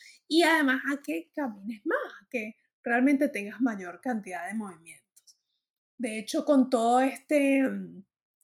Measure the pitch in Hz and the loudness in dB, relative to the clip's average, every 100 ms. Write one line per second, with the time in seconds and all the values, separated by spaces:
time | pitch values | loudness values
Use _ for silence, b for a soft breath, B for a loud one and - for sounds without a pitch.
0 | b b - 320 320 330 277 262 262 277 | b b 0 2 4 4 2 0 -2 -4
1 | - 330 - - 269 202 202 220 311 539 | -4 -8 -8 -8 -6 -8 -12 -8 -4 -4
2 | 392 - _ 240 214 - _ _ 247 240 | -4 -14 _ -10 -10 -14 _ _ -2 2
3 | 269 277 294 208 202 208 262 202 180 175 | 4 4 2 -2 -8 -2 -2 -2 -8 -10
4 | 262 220 190 175 180 220 202 165 165 160 | -6 -6 -6 -10 -8 -8 -8 -12 -20 -20
5 | _ _ _ _ _ _ _ _ _ - | _ _ _ _ _ _ _ _ _ -10
6 | 233 220 208 311 302 277 254 254 233 247 | -8 -6 -4 -2 4 4 4 2 4 4
7 | 269 262 - 294 277 269 262 202 180 180 | 2 -2 0 2 4 4 2 -2 -10 -16
8 | - _ _ _ | -20 _ _ _